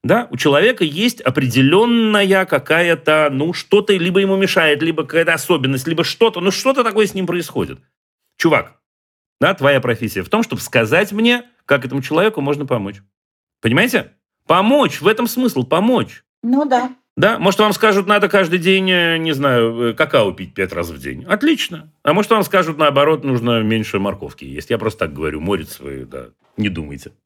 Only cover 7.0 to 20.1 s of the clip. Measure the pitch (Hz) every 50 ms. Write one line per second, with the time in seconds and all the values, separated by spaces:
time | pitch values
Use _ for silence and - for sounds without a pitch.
7 | 214 202 - 190 185 160 165 175 160 - - 147 131 - 65 - _ _ _ _
8 | _ _ _ _ _ _ _ _ - 165 156 113 82 - _ _ _ _ _ _
9 | _ _ _ _ _ _ _ _ 135 165 190 - 131 139 143 131 123 123 117 -
10 | - - - 95 90 - - 220 226 - - - - - - 123 113 110 147 175
11 | 208 202 202 208 226 240 240 240 240 _ _ _ _ - 143 139 123 131 131 139
12 | 135 - 156 160 196 220 214 - 139 139 147 143 147 127 127 117 98 98 98 98
13 | _ _ _ _ _ _ _ _ _ _ _ _ - 113 117 156 214 247 - 190
14 | - - _ _ _ _ _ _ _ - 160 180 196 220 269 294 254 160 - -
15 | 143 190 220 220 240 226 - 247 254 233 - 135 123 - 160 170 202 233 254 202
16 | 117 - - - _ _ _ _ - 233 247 277 302 277 254 240 247 262 - _
17 | _ _ _ - - 208 226 156 160 196 185 - 214 214 196 - - 214 196 196
18 | 196 190 208 208 196 180 - 196 190 160 170 185 160 185 190 190 190 185 185 175
19 | 170 165 165 160 160 160 151 135 143 139 127 120 113 117 117 117 120 117 107 -
20 | 160 156